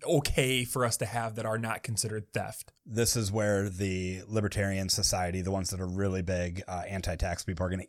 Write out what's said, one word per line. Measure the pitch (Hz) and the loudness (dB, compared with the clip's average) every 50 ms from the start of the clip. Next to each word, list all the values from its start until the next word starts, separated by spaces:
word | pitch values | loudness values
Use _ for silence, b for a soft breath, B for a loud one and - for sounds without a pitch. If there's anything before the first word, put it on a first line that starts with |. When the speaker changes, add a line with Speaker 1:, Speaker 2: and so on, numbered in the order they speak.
Speaker 1:
okay | - 123 - 147 143 - - - 135 127 131 127 123 | 0 2 4 4 4 4 2 4 4 4 4 2 0
for | 120 - 131 123 | 0 0 2 2
us | 117 113 | 2 2
to | - 123 | 0 -2
have | 101 107 120 117 113 107 | -2 -2 -2 -2 -2 -4
that | 117 110 | -4 -2
are | 110 110 113 | -2 -2 0
not | 113 113 113 - | -2 -2 -4 -4
considered | - - 113 - - 113 107 107 101 - | -4 -4 -2 -2 -2 -2 -4 -6 -6 -4
theft? | - 107 101 101 101 - - - - _ - | -4 -4 -4 -6 -8 -12 -14 -16 -20 _ -12
Speaker 2:
This | - 113 110 117 110 - | -4 0 2 2 2 2
is | 123 110 98 | 2 0 2
where | 101 110 104 104 104 98 98 104 | 2 2 4 4 4 4 2 0
the | 92 87 101 98 92 95 92 92 92 92 - | 0 0 0 0 0 0 -2 -2 -4 -6 -6
Libertarian | 101 107 110 104 101 - 104 98 98 98 95 95 95 | -2 0 0 2 2 2 2 0 2 2 0 0 0
Society, | - - 98 - - 95 90 87 87 92 | 0 2 2 2 2 2 0 0 0 0
the | 90 92 | 0 0
ones | 98 95 92 90 | 0 0 0 -2
that | - 90 | -4 -4
are | 92 | -4
really | 90 90 95 98 98 92 95 | -2 0 2 2 2 2 0
big, | 90 85 92 87 87 87 85 95 - | 0 0 0 0 0 -2 -4 -6 -8
uh, | - 92 87 80 82 | -6 -6 -6 -6 -4
anti-tax | 98 95 90 - 85 78 95 92 87 - - | -4 -4 -2 -2 -2 0 0 -2 -2 -2 -4
people, | - 92 82 92 | -4 -2 -2 -2
are | 90 | -2
gonna | 92 92 87 | -2 -4 -4